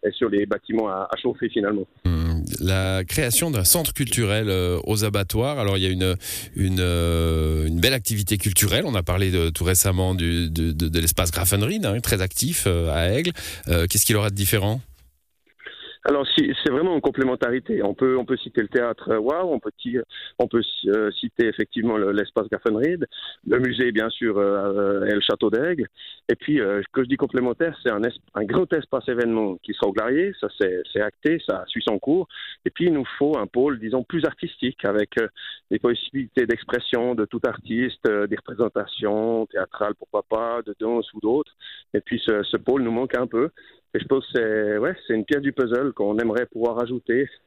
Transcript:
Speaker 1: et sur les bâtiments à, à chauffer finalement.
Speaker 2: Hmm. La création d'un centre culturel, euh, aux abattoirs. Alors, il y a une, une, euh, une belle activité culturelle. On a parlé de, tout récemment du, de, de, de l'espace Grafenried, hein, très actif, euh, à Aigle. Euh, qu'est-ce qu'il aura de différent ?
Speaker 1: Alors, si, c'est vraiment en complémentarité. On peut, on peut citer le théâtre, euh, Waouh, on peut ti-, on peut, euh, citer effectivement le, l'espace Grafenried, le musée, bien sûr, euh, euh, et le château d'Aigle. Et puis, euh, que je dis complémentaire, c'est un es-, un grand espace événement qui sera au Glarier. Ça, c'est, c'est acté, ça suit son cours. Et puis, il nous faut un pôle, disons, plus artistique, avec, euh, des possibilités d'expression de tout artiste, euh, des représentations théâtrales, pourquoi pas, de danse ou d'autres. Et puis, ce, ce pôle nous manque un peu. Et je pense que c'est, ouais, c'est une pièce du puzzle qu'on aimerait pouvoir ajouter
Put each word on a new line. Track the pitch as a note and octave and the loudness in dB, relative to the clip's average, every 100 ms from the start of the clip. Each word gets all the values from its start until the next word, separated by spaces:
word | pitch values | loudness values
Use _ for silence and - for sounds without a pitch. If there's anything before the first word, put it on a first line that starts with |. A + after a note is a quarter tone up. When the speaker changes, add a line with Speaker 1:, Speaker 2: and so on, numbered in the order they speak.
Speaker 1:
et | G#2 | -2
sur | - A#2 | 0 0
les | G2+ G2+ | 2 0
bâtiments | G#2 - A2 A2 | -4 -2 -2 0
à, | F#2+ F#2+ | -4 -4
à | A2+ | -4
chauffer | B2+ G#2+ A#2 | -2 -2 -2
finalement. | - G2+ G#2 F#2+ _ | 0 0 0 -4 _
Speaker 2:
Hmm. | F#2 E2 E2 E2 D#2 - | -2 0 0 -2 -4 -4
La | F#2 F#2+ F#2+ F#2+ | 0 0 0 -2
création | F#2 - C3 A#2+ E3+ | -2 0 2 2 0
d'un | B2+ | 2
centre | F2+ F3 D#3 | 4 2 2
culturel, | - - A#2 G#2+ G#2+ G#2+ | -2 -4 0 0 2 2
euh, | F#2 F2+ F2 | 0 2 0
aux | - G#2+ | 0 0
abattoirs. | G#2+ G#2 G2 G#2+ B2+ D3 | 0 0 0 0 0 0
Alors, | G#2 F#2+ | 0 2
il | |
y | F#2 | 2
a | |
une, | F#2 F#2 F2 - - - - | 2 0 0 -4 -10 -10 0
une, | F#2+ F#2 | 2 2
euh, | F2+ F2 E2+ E2 E2 D#2+ D#2 D#2 D#2 | 2 2 2 2 2 2 2 2 0
une | E2 | 2
belle | G#2+ | 2
activité | C3 - G#2+ G2 G#2 | 2 0 -2 0 0
culturelle. | A2 F2+ G#2 A2+ E3+ | 2 2 2 2 0
On | |
a | A2 | -2
parlé | E2+ F2 F#2+ | 0 0 2
de, | F2+ E2 | 2 0
tout | D#2+ | 0
récemment | E2+ F#2 G2+ F#2 F#2 | 0 2 2 2 2
du, | F#2 E2 E2+ E2+ | 0 0 0 0
de, | D#2+ E2 | 0 -2
de, | D2+ E2+ | 0 0
de | E2 | 2
l'espace | E2 - F2 | 0 2 0
Grafenried, | D#2+ F2+ G2+ G#2+ G#3+ D3+ | 0 0 2 0 0 0
hein, | G#2+ | -2
très | A#2 G#2+ | 0 0
actif, | F#2 - C3+ E3+ - | 0 -2 -2 0 2
euh, | E2+ E2 | 2 2
à | D2+ E2+ | 2 2
Aigle. | A2+ F3 D#3+ - - - | 2 0 -4 -12 -12 0
Euh, | E2+ E2+ | 2 2
qu'est-ce | G#2 | 2
qu'il | - G#2+ | 2 2
aura | G#2 | 2
de | |
différent ? | G2+ G2 A2 G2 A2+ - - - _ _ _ _ _ - - - - | 0 0 2 2 -2 -6 -20 -20 _ _ _ _ _ -20 -18 -20 -6
Speaker 1:
Alors, | - C#3+ C#3 | 0 2 4
si, | - C#3+ C3 | 2 2 2
c'est | - | 0
vraiment | C3+ F3+ | 2 2
en | D#3+ | 2
complémentarité. | C#3+ B2+ C3 B2 B2+ B2+ - G#3+ | 0 0 0 0 0 -2 -2 -2
On | G2+ | 0
peut, | G2+ C3 B2+ | 2 2 2
on | |
peut | A#2+ B2+ | 0 -2
citer | - - | -2 -2
le | G#2+ | 0
théâtre, | B2 A#2+ A2+ - | 0 0 -2 -2
euh, | A2 | 0
Waouh, | A2 D#3 F#3 | 2 0 0
on | C#3 | -2
peut | G#2+ - | -4 -8
ti-, | B2+ B2 A2+ - - _ | -4 -4 -4 -12 -18 _
on | A#2+ | 0
peut, | A#2+ A2 - G2 | 0 -2 -2 0
euh, | G#2 G#2+ | 2 2
citer | - A#2+ - A#2 | -2 -8 0 0
effectivement | - A2 - A2+ G#2+ | 0 -4 -2 0 0
le, | G2 | 2
l'espace | G2+ G2+ - A2 | 0 0 -2 -2
Grafenried, | G2+ - G#2+ C#3 F3+ C#3 - - - - | -2 0 2 0 0 -4 -8 -16 -12 0
le | A#2 | 2
musée, | B2+ A2+ B2 | 2 2 0
bien | G#2+ A2 | 2 0
sûr, | G#2+ A#2+ G2+ | 0 0 2
euh, | G2+ G2+ G2+ G2 G2+ G2 | 2 2 0 0 0 0
euh, | |
et | G2 | 2
le | G#2 | 0
château | - G#2+ A2 | 0 2 2
d'Aigle. | G#2+ D#3 E3+ A2+ _ - - - | 2 0 -2 -4 _ -20 -20 -2
Et | - | -2
puis, | - D3 | 2 2
euh, | G2+ G2+ G2 | 2 0 0
que | - | -2
je | B2 | 0
dis | C3+ | 0
complémentaire, | B2+ B2+ B2 A#2 E3 D3+ | 0 0 0 0 -2 -2
c'est | B2+ | -2
un | G#2 | 0
es-, | A2+ - _ | -2 -4 _
un | - | -4
grand | G#2 - F3+ | 0 0 2
espace | D#3+ C3 C3 - | 0 -2 -4 -2
événement | A#2+ A#2+ A2+ G#2+ F2+ | 0 0 2 0 -4
qui | - | -8
sera | G#2 G#2 | -2 0
au | |
Glarier. | G2 A2+ C#3 F#3+ F#3+ | 0 0 0 0 -2
Ça, | G2+ - | -8 0
c'est, | G2 F2+ - | 0 0 -4
c'est | - | -2
acté, | G#2 - D3+ E3 - | -2 -2 -2 0 -2
ça | F#2+ F2+ | -4 -4
suit | - A#2 | -4 -2
son | G#2 | -2
cours. | - E3 F3 - - - | 2 0 0 -8 -16 -6
Et | - | -6
puis, | - F3 | 0 2
il | |
nous | D#3 B2+ - | 2 -2 0
faut | C#3+ D3+ | 0 2
un | G2+ | 0
pôle, | A#2+ C#3 B2+ | 2 2 2
disons, | A2 B2+ | -2 -2
plus | A#2+ - | -2 0
artistique, | D3+ - - - B2 - - | 0 -2 -10 -4 -4 -2 0
avec, | G#2 G#2 - | 0 0 0
euh, | A2 - - - _ | -2 -4 -16 -16 _
des | G#2+ | 0
possibilités | B2 A#2 - C3+ B2 - A#2 | 2 0 -2 -6 -4 0 0
d'expression | A#2 - B2 - B2 A#2+ | 0 -2 -4 0 0 0
de | A#2+ G#2+ | 0 -2
tout | A#2 B2 | -2 -2
artiste, | A2 - A2+ B2+ - A2+ | -4 -4 -2 -2 0 0
euh, | G#2 G#2 | 0 0
des | G2 | -4
représentations | - G2+ A2+ G#2 G2+ - G#2+ G#2 A2 A2+ A2 | -8 -2 -2 -2 -6 -4 -2 0 0 -2 -2
théâtrales, | - F#2 - G#2 G#2 | -4 -6 -4 -4 -4
pourquoi | - G#2 | -6 -6
pas, | - A2 A#2 A#2+ | -2 -2 -2 -4
de | A2+ G2+ | -6 -6
danse | A2 A#2 G#2+ | -2 -2 -4
ou | G#2+ | -4
d'autres. | G#2+ C3 D3 _ - - - | 0 0 -2 _ -20 -20 -4
Et | A2+ | -4
puis, | - A#2+ | -2 -4
ce, | - G#2+ | 0 0
ce | G2+ A#2 | 0 -2
pôle | - C3+ | 0 0
nous | A#2 | 2
manque | A2+ C3 B2 | -2 -2 -2
un | B2 | -2
peu. | A2+ D3+ - - - _ | 0 -2 -4 -20 -20 _
Et | - | -6
je | - | 0
pense | C3+ - | 0 0
que | |
c'est, | B2 A2+ G#2+ G#2+ G#2 | -2 0 0 0 0
ouais, | C3 F#3 - | -2 -4 -2
c'est | |
une | A2+ | -2
pièce | G#2 D3 | 0 0
du | C#3 | 0
puzzle | C3+ B2 A#2+ C#3 | 0 0 2 0
qu'on | - G2+ G#2+ | -2 0 0
aimerait | A#2 A2 A#2+ | 0 0 -2
pouvoir | A2+ A#2 A#2 | -2 -2 0
ajouter | A#2+ B2 - A#2+ C#3 - | -2 -4 0 0 0 -6